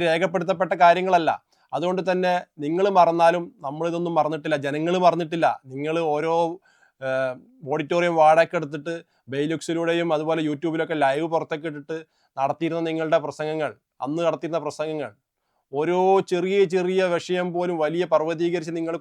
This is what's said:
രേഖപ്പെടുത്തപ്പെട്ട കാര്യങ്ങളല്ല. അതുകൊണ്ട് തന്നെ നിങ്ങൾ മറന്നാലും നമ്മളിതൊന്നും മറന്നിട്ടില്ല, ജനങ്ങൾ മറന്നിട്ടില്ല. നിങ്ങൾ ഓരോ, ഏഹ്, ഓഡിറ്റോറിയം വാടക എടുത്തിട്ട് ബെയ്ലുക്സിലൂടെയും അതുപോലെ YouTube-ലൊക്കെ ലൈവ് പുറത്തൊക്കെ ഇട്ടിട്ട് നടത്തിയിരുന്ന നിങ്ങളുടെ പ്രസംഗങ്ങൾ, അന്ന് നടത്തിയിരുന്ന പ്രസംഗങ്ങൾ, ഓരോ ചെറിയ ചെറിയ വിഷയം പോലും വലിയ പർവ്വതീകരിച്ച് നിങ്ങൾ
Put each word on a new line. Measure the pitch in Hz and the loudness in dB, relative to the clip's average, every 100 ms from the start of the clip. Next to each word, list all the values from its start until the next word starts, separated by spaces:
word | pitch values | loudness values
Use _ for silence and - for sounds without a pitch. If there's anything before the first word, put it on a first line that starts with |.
| 170 | 2
രേഖപ്പെടുത്തപ്പെട്ട | 165 180 180 170 180 180 190 175 | 2 0 0 -2 -2 -2 6 6
കാര്യങ്ങളല്ല. | 175 185 175 147 98 _ _ _ 139 | 6 4 2 2 -2 _ _ _ -4
അതുകൊണ്ട് | 175 185 180 | -2 -2 -2
തന്നെ | 185 180 180 - 156 | 0 0 0 -4 -8
നിങ്ങൾ | 147 170 202 185 | -4 0 4 6
മറന്നാലും | 165 170 170 175 170 - 139 | 4 6 4 4 -4 -10 -10
നമ്മളിതൊന്നും | 151 170 170 170 160 | -6 -4 -4 0 0
മറന്നിട്ടില്ല, | 151 160 160 147 135 | 0 -4 -4 -2 -2
ജനങ്ങൾ | 151 170 185 180 | -2 -2 4 4
മറന്നിട്ടില്ല. | 165 160 170 139 107 131 | 4 -2 0 0 0 -10
നിങ്ങൾ | 135 151 165 160 | -8 -4 -2 -2
ഓരോ, | 147 160 165 165 180 _ _ _ _ 135 | -2 0 0 0 -4 _ _ _ _ -4
ഏഹ്, | 131 131 127 - _ 131 | -2 -4 -6 -18 _ -6
ഓഡിറ്റോറിയം | 156 143 175 175 165 | -4 0 0 2 6
വാടക | 156 160 165 175 | 6 6 4 0
എടുത്തിട്ട് | 143 151 160 170 - _ - | -6 -8 -8 -10 -12 _ -8
ബെയ്ലുക്സിലൂടെയും | 139 151 160 - 165 170 170 170 151 | -4 -2 -4 -4 -2 0 0 0 0
അതുപോലെ | 156 160 156 | 0 -2 -2
YouTube-ലൊക്കെ | 143 165 160 160 156 | -2 -4 -2 -2 0
ലൈവ് | 135 143 165 | 0 0 -2
പുറത്തൊക്കെ | 160 143 156 160 | -2 -2 -6 -8
ഇട്ടിട്ട് | 147 143 160 156 _ _ 135 | -10 -10 -12 -12 _ _ -4
നടത്തിയിരുന്ന | 135 - 165 165 165 | -4 -2 -4 -2 -2
നിങ്ങളുടെ | 160 160 160 147 | -2 0 0 0
പ്രസംഗങ്ങൾ, | 143 156 156 135 104 _ - 127 | -6 -6 -4 -6 -8 _ -10 -6
അന്ന് | 160 165 | -2 -2
നടത്തിയിരുന്ന | 151 160 160 151 | -2 -4 -6 -6
പ്രസംഗങ്ങൾ, | - 156 156 117 - _ _ _ _ _ | -6 -6 -6 -10 -14 _ _ _ _ _
ഓരോ | 135 151 180 190 190 180 | -4 0 2 4 4 2
ചെറിയ | 180 185 202 180 | -2 0 2 2
ചെറിയ | 185 180 190 185 170 | 2 0 0 0 -2
വിഷയം | - 180 180 175 | -2 -4 -2 -4
പോലും | 180 165 | -4 -2
വലിയ | 151 170 175 | -2 -2 2
പർവ്വതീകരിച്ച് | 156 160 160 170 170 160 165 | 2 2 -2 -2 -2 -4 -6
നിങ്ങൾ | 165 165 | -6 -6